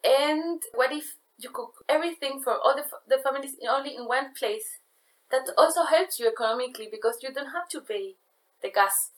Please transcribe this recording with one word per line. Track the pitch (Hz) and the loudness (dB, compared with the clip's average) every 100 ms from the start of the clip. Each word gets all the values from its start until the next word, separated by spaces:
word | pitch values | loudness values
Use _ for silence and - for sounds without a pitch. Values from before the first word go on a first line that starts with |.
| 226 | 4
And | 269 294 311 330 339 - | 6 4 0 -2 -6 -6
what | 240 262 | 0 0
if | 302 - - _ _ | 0 -10 -18 _ _
you | 254 | -12
cook | - - _ - | -10 -10 _ 0
everything | 302 339 330 277 269 | 0 0 -4 -6 -4
for | 254 | -2
all | 214 - 277 | 2 2 2
the | |
f-, | 294 - - | -4 -10 0
the | 262 | 2
families | 269 277 269 - | 2 -2 -8 -8
in, | 233 | -2
only | 269 277 | -2 -2
in | 247 233 | -8 -2
one | 254 277 | -2 -2
place? | - 214 214 - - _ _ _ _ - | -4 -4 -4 -8 -14 _ _ _ _ -2
That | 262 262 - | 0 2 4
also | 330 349 | 4 4
helps | - 320 370 - | 4 4 2 0
you | 233 | 0
economically | 226 220 233 254 226 220 | 2 -2 0 -4 -8 -12
because | 220 226 233 | -2 -2 -2
you | 262 | -8
don't | 269 277 | -8 -6
have | 339 349 | -8 -8
to | 311 | -10
pay | - 208 196 - _ _ _ - | -6 -8 -8 -14 _ _ _ -10
the | 196 | -2
gas, | 202 196 - - | 2 4 2 -2